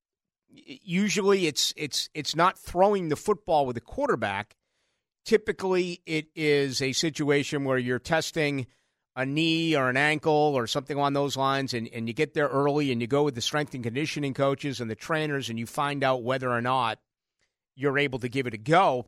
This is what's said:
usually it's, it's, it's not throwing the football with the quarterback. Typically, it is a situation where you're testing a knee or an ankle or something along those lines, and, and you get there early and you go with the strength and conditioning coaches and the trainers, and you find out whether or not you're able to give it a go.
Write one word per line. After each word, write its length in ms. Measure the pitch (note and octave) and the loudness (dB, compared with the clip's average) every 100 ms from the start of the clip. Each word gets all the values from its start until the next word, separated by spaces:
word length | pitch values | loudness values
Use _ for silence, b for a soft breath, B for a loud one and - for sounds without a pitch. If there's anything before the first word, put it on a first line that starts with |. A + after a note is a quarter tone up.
| _ _ _ _ _ | _ _ _ _ _
usually 1000 | - - - G#3 F3 G#3 G#3 G3 G3 D#3+ | -20 -20 -16 -4 0 2 2 4 4 2
it's, 260 | - - - | 0 -2 -4
it's, 320 | D3+ - - | -6 -6 -6
it's 220 | D3+ C#3 | -8 -4
not 220 | D3+ F3+ - | 2 2 2
throwing 520 | - F3 G3 G3+ E3 | -4 2 4 4 0
the 60 | |
football 500 | - - G3+ - D3+ | -2 -2 -2 2 2
with 100 | C3+ | 2
the 60 | A#2 | -2
quarterback. 720 | - - C#4 D3+ G#2+ G2 G#2 _ _ _ _ _ _ _ | -8 -4 -2 0 -2 -4 -8 _ _ _ _ _ _ _
Typically, 760 | - G#3+ G#3+ - F#3+ F#3 F3+ F3 | 0 0 0 -4 0 0 -2 -6
it 220 | - D#3 D3+ | -6 -6 -6
is 480 | E3+ D3+ C#3+ C#3 A#2+ | -2 2 2 2 -2
a 120 | C3+ | -2
situation 720 | B2 E3 - D3 C#3+ C3+ D3 | 0 -2 0 2 2 2 -2
where 120 | C3+ B2+ | 0 0
you're 220 | B2 B2 | 0 -4
testing 640 | - D#3+ - E3 D3 C#3 B2 _ _ _ _ | 0 -2 0 -2 0 -2 -6 _ _ _ _
a 100 | B2+ | -6
knee 500 | C3 D3 E3 E3 E3 | -2 0 2 2 2
or 140 | D3 B2+ | 2 2
an 80 | C3 | 2
ankle 340 | D3+ D3+ D#3+ | 2 2 2
or 320 | D3+ D3+ C3+ | 2 4 2
something 300 | A2 D3 C3 | 0 -2 -4
along 160 | C#3+ C#3+ | -2 0
those 220 | C#3+ C#3+ | 0 -2
lines, 380 | C3 C3+ C3+ C3+ | 0 0 0 -2
and, 160 | A#2+ A2+ | -4 -6
and 140 | A#2 A2+ | -8 -6
you 60 | |
get 200 | A#2 D3+ | -2 -2
there 140 | D#3+ C#3+ | 0 0
early 440 | C3+ C#3+ D3 C#3 | 2 2 2 0
and 100 | A#2 | 0
you 60 | A#2 | 0
go 160 | C#3 | 2
with 120 | D3 | 2
the 60 | A#2+ | 0
strength 320 | - D3+ D3 | -2 -2 -4
and 100 | C3 | -6
conditioning 500 | A#2+ A#2+ D#3 D3+ C#3+ | -6 -4 -4 -4 -4
coaches 460 | B2 C#3 C#3 D3 A#2+ | 0 0 0 -4 -6
and 100 | A2+ | -6
the 60 | |
trainers, 540 | G#2+ - D#3+ D3+ C#3 A2+ | -6 -4 -2 -2 -4 -4
and 100 | A#2 | -6
you 60 | |
find 380 | A#2 - C#3+ C#3+ | -6 -4 -2 0
out 200 | C3 B2+ | 0 0
whether 260 | A#2 C3 B2+ | 0 -2 0
or 120 | A#2+ | 0
not 380 | B2 C3 A#2 A2 _ _ _ _ _ _ _ | 0 0 0 -4 _ _ _ _ _ _ _
you're 220 | - C#3 C#3 | -2 0 2
able 220 | C#3+ B2+ | 0 -2
to 100 | B2 | -4
give 180 | C3 B2 | -4 -4
it 60 | |
a 40 | G#2+ | -4
go. 480 | A2 E3 F#3 B2 | 4 6 6 2